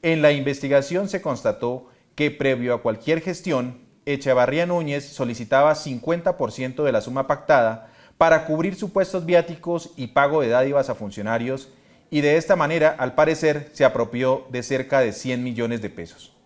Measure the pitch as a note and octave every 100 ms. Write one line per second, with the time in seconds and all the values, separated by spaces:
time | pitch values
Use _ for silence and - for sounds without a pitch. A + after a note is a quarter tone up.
0 | E3+ D#3+ D3 D3 C#3 C#3 C#3 C#3 C3+ F3
1 | G3 G3+ D#3+ B2+ - - A#2+ B2+ - _
2 | _ - D3+ D3 C#3 C3 B2 A#2+ A#2 A2
3 | - D#3+ D#3+ E3+ F#3+ C#3 B2 B2 - _
4 | - C#3 C#3 B2+ B2 D3 E3+ F3 D#3 C#3+
5 | C#3 - B2 A#2+ A2+ C3+ D3 D3 - B2
6 | C3 E3+ E3+ F3 A#2+ A#2+ B2+ B2+ D3 A#2
7 | A2+ B2+ C3+ C#3+ - C#3+ A2+ A2+ - _
8 | - _ E3 D#3+ D#3 D#3 E3+ F#3 G3+ G3
9 | F#3 F#3 E3 F3 E3+ D#3 E3+ E3+ - -
10 | B2 - C#3+ D#3 B2+ A#2+ C3+ C#3 C3+ A2+
11 | G#2+ G2+ G#2 A#2 A#2+ C3 - _ _ _
12 | _ D3+ C#3+ D#3 D#3+ F#3 D3 E3 D#3 -
13 | B2+ C#3 D#3 D#3+ D#3 D3 C#3 - C3+ A#2+
14 | A2+ A#2+ C3 C3 - B2 A#2+ C3+ C3 C#3
15 | A#2+ G2+ C3 B2+ B2+ A#2 A#2 A#2 G#2 -
16 | E2+ - - _